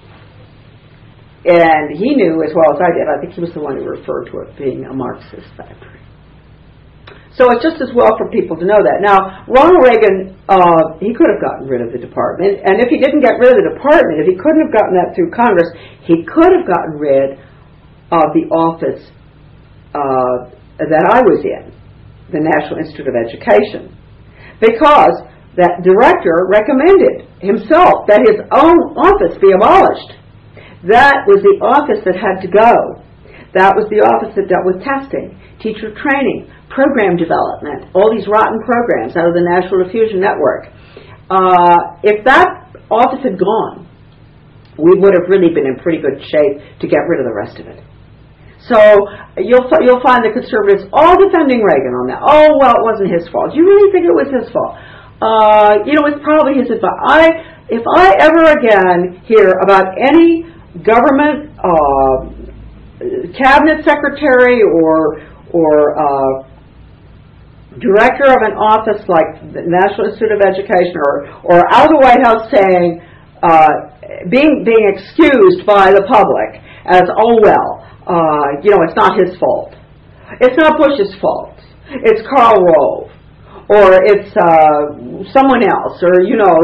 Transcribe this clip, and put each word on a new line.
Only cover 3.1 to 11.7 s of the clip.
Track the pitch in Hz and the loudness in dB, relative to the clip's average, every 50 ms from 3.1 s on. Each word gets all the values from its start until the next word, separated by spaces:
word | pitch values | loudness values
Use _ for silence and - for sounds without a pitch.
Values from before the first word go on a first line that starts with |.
| 147 147 | -6 -6
think | 175 170 - | -8 -12 -12
he | 185 | -10
was | 170 165 - | -10 -10 -10
the | 156 | -10
one | 151 143 135 | -10 -10 -10
who | 143 139 | -10 -10
referred | 120 - - - - 151 139 - - | -12 -12 -12 -12 -12 -10 -10 -12 -12
to | - - - | -14 -16 -16
it | - - | -16 -14
being | - 143 131 131 131 131 127 | -10 -10 -8 -8 -10 -12 -12
a | 131 | -12
Marxist | 131 123 117 104 - - - - - 95 - - - | -10 -10 -10 -12 -16 -18 -20 -20 -20 -20 -20 -20 -20
factory. | - - - - - - - - - - - _ _ _ - - _ _ - - - _ _ _ _ _ _ - - - - - - - - | -20 -20 -20 -20 -20 -20 -20 -20 -20 -20 -20 _ _ _ -20 -20 _ _ -20 -20 -20 _ _ _ _ _ _ -20 -20 -20 -20 -20 -20 -10 -2
So | - 254 247 233 | 0 0 0 0
it's | 233 - | 0 -2
just | 320 320 - | -4 -4 -6
as | 262 - 233 | -8 -6 -2
well | 240 226 220 220 | 0 0 0 0
for | - 202 - - | -2 -6 -6 -6
people | 220 - - 165 156 | -6 -6 -6 -6 -6
to | 175 | -4
know | 190 214 214 - | 0 0 2 2
that. | - - - | 0 -2 -2
Now, | 190 208 196 190 190 190 - - - | 0 0 0 0 0 -2 -10 -16 -8
Ronald | - 220 262 285 339 370 330 | -2 0 2 4 4 4 4
Reagan, | 254 247 226 220 214 202 196 185 185 - - - _ - | 4 4 4 2 2 0 0 -2 -6 -10 -16 -10 _ 0
uh, | 196 190 175 170 170 165 156 156 - - | 2 2 4 4 2 2 0 -2 -4 -8
he | 190 220 - | -8 -6 -2
could | - 330 240 | 0 0 0
have | 196 - | 0 -2
gotten | 151 131 - - 135 135 | -6 -8 -8 -10 -10 -8